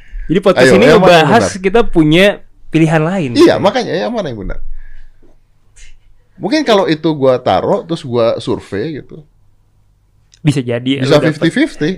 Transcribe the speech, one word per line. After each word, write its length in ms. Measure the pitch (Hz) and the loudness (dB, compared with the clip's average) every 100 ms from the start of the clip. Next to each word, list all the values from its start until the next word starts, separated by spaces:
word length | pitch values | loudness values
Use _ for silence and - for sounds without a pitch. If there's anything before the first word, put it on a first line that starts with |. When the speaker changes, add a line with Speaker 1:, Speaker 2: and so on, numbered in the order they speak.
| - - - | -14 -8 -2
Speaker 1:
Jadi 120 | 180 | 0
podcast 260 | 196 - 131 | 0 2 4
Speaker 2:
Ayo, 100 | 98 | 4
Speaker 1:
ini 80 | |
Speaker 2:
yang 140 | 131 170 | 4 4
mana 120 | 185 | 6
yang 120 | 170 | 4
Speaker 1:
ngebahas 200 | - 226 185 | 4 2 0
Speaker 2:
benar? 140 | 190 | -2
Speaker 1:
kita 180 | 185 226 | -2 0
punya 420 | 214 170 151 165 202 - - - - | 2 2 4 4 2 0 -12 -20 -4
pilihan 320 | 156 160 160 | 0 2 2
lain. 300 | 156 196 135 | 0 -2 -2
Speaker 2:
Iya, 240 | 247 339 - | 4 4 4
makanya 380 | 180 254 131 165 | 0 -2 -4 -4
yang 140 | 208 | -4
mana 160 | 233 156 | -6 -8
yang 120 | 110 | -8
benar? 180 | 90 - - - - - - - - - _ _ _ - - - _ - _ - | -8 -6 -4 -6 -10 -14 -16 -20 -20 -20 _ _ _ -20 -20 -20 _ -20 _ -10
Mungkin 240 | 190 311 | -4 -2
kalau 220 | 262 202 | 2 2
itu 240 | 175 151 160 | 2 -2 -2
gua 280 | 151 131 123 | 0 0 0
taruh, 440 | 113 92 123 196 | 0 0 0 -2
terus 220 | 165 165 | -4 -10
gua 320 | 131 117 113 117 | -4 -2 0 -2
survei 640 | - 95 - 101 151 143 | -4 -6 -6 -8 -8 -10
gitu. 240 | - 156 - _ _ _ _ _ _ _ _ _ _ _ | -16 -20 -20 _ _ _ _ _ _ _ _ _ _ _
Speaker 1:
Bisa 220 | 151 143 | -2 -2
jadi 400 | 120 120 127 135 | -2 -4 -4 -2
Speaker 2:
Bisa 80 | 131 | 2
Speaker 1:
lu 60 | 151 | 2
dapet 160 | 160 | 2
Speaker 2:
fifty 180 | 147 165 | 0 -2
fifty. 400 | 247 302 - 151 | 0 -2 -2 -4